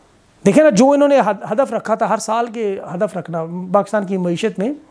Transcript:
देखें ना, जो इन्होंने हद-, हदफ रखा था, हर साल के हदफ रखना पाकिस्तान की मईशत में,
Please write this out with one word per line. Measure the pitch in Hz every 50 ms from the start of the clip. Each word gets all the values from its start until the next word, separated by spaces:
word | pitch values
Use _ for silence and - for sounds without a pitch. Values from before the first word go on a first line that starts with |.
| _ _ _ _ _ _ _ _ -
देखें | 196 190 285 311
ना, | 302
जो | 233 180 254 269 285
इन्होंने | 285 285 285 285 262
हद-, | 196 202 202 202 -
हदफ | - 214 214 269 208 226
रखा | 208 - - 214
था, | 190 226 202
हर | 226 214
साल | - - 220 233 240 240
के | 214 240 220 202 196 196 -
हदफ | - 175 175 214 202 - 180
रखना | 156 - 165 165 160
पाकिस्तान | 165 170 180 180 185 180 202 196 - - 214 202
की | 175 196 185
मईशत | 180 175 170 - - 220 180 -
में, | 190 254 294 285 - _